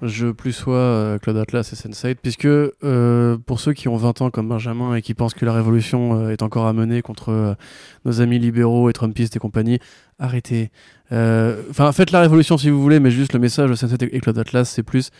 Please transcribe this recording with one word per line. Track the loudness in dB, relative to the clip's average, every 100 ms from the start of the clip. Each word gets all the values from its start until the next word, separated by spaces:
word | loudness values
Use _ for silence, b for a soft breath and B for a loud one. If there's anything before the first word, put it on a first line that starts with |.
Je | -8 -4 -4
plus | -4 -6
sois, | -6 -2 0
euh, | 0 0 -2 -4
Cloud | -2 -2
Atlas | -2 -4 -6
et | -10
sense | -16 -8 -6
eight, | -6
puisque, | -6 -2 2
euh, | 2 2 -4 -2 2 2 2 2 0
pour | -4 -4
ceux | -2
qui | -2 -2
ont | -2
vingt | 0 0
ans | -2
comme | -2 -4
Benjamin | -4 -4 -4 -2
et | -2
qui | -4 -4
pensent | -4
que | -2 0
la |
révolution, | 2 2 2 2 -2 0 0
euh, | -2
est | -4
encore | -4 -2 0
à |
mener | 0 0 -2
contre, | -4 -10 -4
euh, | -2 0 -4 B B B B -4
nos | 0
amis | 2 2
libéraux | 0 2 2 4 2
et |
trumpistes | 2 -2 -2 -4 -4
et |
compagnie, | -6 -2 0 -2 b b b b
arrêtez. | -6 -4 -4 -4 -4 b b b -6
Euh, | 0 2 2 2 -2 -6
enfin, | 0 0
faites | 0 0
la | 4
révolution | 6 6 4 2
si | 2
vous | 2
voulez, | 4 6
mais | 6
juste | 2 0
le | 2
message | 0 2 0
de | 2
sense | -2
eight | -2
et, | -4 -4
et |
Cloud | -2 -2
Atlas, | -2 0 -2
c'est | -2
plus | -2 -2 -4 b